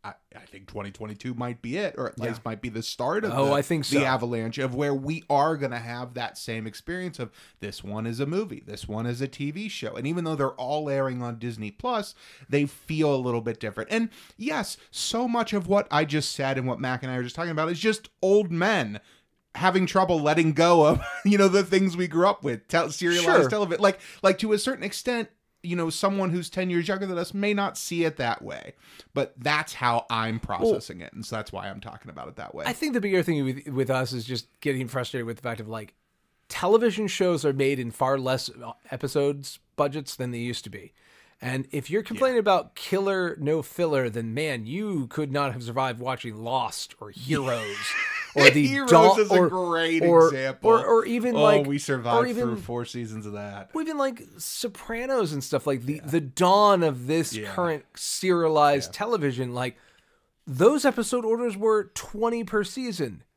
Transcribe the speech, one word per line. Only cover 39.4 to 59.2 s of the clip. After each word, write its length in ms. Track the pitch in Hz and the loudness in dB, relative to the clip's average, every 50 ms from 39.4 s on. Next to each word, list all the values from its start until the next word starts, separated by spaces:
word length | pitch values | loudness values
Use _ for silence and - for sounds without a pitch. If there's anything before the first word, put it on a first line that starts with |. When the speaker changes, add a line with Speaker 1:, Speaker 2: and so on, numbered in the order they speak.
| 139 - - - _ _ _ | -10 -16 -18 -18 _ _ _
Speaker 2:
budgets 400 | - 147 143 135 156 139 - - | -2 -2 -2 -2 -6 -10 -10 -8
than 160 | - 127 123 | -8 -6 -6
they 80 | 123 117 | -6 -6
used 260 | 117 123 120 - - | -6 -6 -6 -6 -8
to 60 | 110 | -12
be. 220 | 98 101 87 82 _ _ _ _ _ _ _ _ _ _ | -16 -16 -18 -20 _ _ _ _ _ _ _ _ _ _
And 260 | - 127 127 135 135 - | -8 -6 -4 -4 -6 -4
if 200 | - 151 131 - | -6 -8 -6 -2
you're 120 | 156 214 | -2 -2
complaining 340 | 220 - 226 214 262 262 254 | -2 -2 -2 0 2 2 4
Speaker 1:
Yeah. 40 | 240 | 4
Speaker 2:
about 340 | 208 208 190 175 - - _ | 4 4 4 4 2 -2 _
killer, 600 | - - - 185 190 196 196 196 190 180 175 - - | -14 -4 -2 0 0 2 2 0 0 0 -2 -4 -4
no 200 | 147 143 156 160 | -2 0 0 0
filler, 460 | 139 - - - 175 160 151 135 127 120 | -2 -6 -4 -2 0 2 2 2 0 0
then, 240 | 107 117 113 113 110 | -2 -4 -6 -4 -4
man, 320 | 139 156 156 139 120 107 | -4 -2 -2 -4 -4 -6
you 400 | 110 143 190 214 214 190 156 131 113 | -6 -6 -4 -4 -2 -2 -2 -4 -4
could 240 | - - 156 143 | -4 -4 -4 -2
not 200 | 131 143 143 135 | 0 -2 0 -2
have 100 | 120 131 | -2 -6
survived 360 | 120 113 117 131 131 131 120 113 | -8 -4 -2 -2 -2 -2 -2 -4
watching 380 | 120 127 131 123 - 120 107 107 113 | -4 -6 -6 -6 -6 -10 -10 -8 -6
Lost 500 | 117 127 131 120 107 - - - - - _ | -2 0 0 0 -2 -4 -8 -10 -12 -14 _
or 100 | 107 104 | -16 -16
Speaker 1:
<laughs> 40 | 95 | -14
Speaker 2:
Heroes 600 | - 120 131 156 147 135 127 120 117 110 104 101 - - - - - - - - - - - - | -12 -4 -2 0 0 2 0 -2 -2 -2 -6 -6 -6 -6 -4 -2 -2 -2 -2 -4 -6 -8 -4 2
or 140 | 143 139 143 | 8 8 8
the 160 | 135 151 147 | 8 8 2
Speaker 1:
Heroes 240 | 131 277 277 277 254 | 2 2 0 4 6
Speaker 2:
Dawn, 300 | - 165 - 190 190 214 | 8 10 10 8 8 6
Speaker 1:
is 100 | 214 202 | 4 4
a 40 | 202 | 6
Speaker 2:
or, 140 | 185 180 165 | 6 6 4
Speaker 1:
great 540 | 185 185 180 175 165 165 165 165 165 160 | 2 0 -2 0 0 0 2 2 2 2
Speaker 2:
or, 260 | 165 170 170 165 165 165 | 4 8 8 8 8 8
Speaker 1:
example. 420 | 143 131 131 135 135 - - 214 | 6 0 -4 -4 -6 0 4 4
Speaker 2:
or, 140 | 226 220 - | 4 6 6
or 200 | - 233 226 220 | 4 4 4 4
even, 300 | 233 233 240 220 247 233 | 2 -2 0 0 0 2
Speaker 1:
Oh, 60 | - | 6
Speaker 2:
like, 240 | 151 151 - - 143 | 6 6 6 6 4
Speaker 1:
we 100 | 139 143 | 2 -2
Speaker 2:
or 20 | 143 | -4
Speaker 1:
survived 500 | - - 139 127 113 120 120 233 240 247 | -2 -2 -2 -2 0 2 2 2 2 2
Speaker 2:
even, 140 | 233 226 | 0 -2
Speaker 1:
through 140 | 240 233 226 202 | -2 -2 -2 -4
four 260 | 170 - 160 160 120 | -6 -6 -6 -6 -6
seasons 400 | - - 123 120 110 110 110 104 | -6 -8 -10 -10 -8 -10 -10 -10
of 60 | 104 104 | -10 -10
that. 360 | 101 101 104 98 98 98 - - | -10 -10 -10 -12 -14 -16 -8 -6
Speaker 2:
or 80 | 320 | -6
even, 160 | 320 320 320 294 | -4 -4 -2 -2
like, 240 | 277 269 240 - - - - 185 | -2 -2 -2 -6 -16 -20 -16 -14
Sopranos 960 | - - - - - 233 - - - - 226 226 247 262 269 247 208 156 151 | -12 -10 -8 -6 -6 -8 -8 -10 -10 -8 -8 -6 -4 -2 0 0 0 0 -2
and 100 | 139 131 | -6 -6
stuff, 220 | - - 135 - | -2 -4 -2 0
like, 180 | 147 139 127 117 | 0 -4 -2 -2
the, 120 | 127 151 | -6 -6
Speaker 1:
Yeah. 100 | 151 - | -6 -6
Speaker 2:
the 140 | 147 139 165 | -2 -2 0
dawn 600 | 151 131 - - 170 180 190 202 208 208 202 185 | -2 -2 0 2 4 6 6 8 8 6 6 6
of 240 | 170 156 139 123 123 | 4 0 0 -2 -4
this 280 | 127 156 165 160 - 120 | -2 0 0 0 -2 -4
Speaker 1:
Yeah. 180 | 110 107 101 | -8 -8 -6
Speaker 2:
current 320 | - - 180 170 156 147 - _ _ | -4 -2 -2 -2 -2 -4 -8 _ _
serialized 960 | - - - - - - 185 180 170 170 160 156 151 147 147 143 139 135 - | -10 -8 -6 -6 -2 2 2 2 4 4 4 6 6 6 6 6 4 0 -4
Speaker 1:
Yeah. 60 | - - | -6 -6
Speaker 2:
television, 540 | 208 226 240 202 | -2 -2 0 0